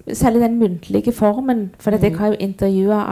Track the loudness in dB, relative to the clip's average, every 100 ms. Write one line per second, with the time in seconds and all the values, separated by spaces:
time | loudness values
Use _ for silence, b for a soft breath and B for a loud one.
0 | -12 -2 2 2 2 2 0 -2 -4 -2
1 | -2 0 0 0 0 -2 -4 -6 -2 0
2 | 2 0 0 -2 -4 -2 0 2 2 0
3 | -2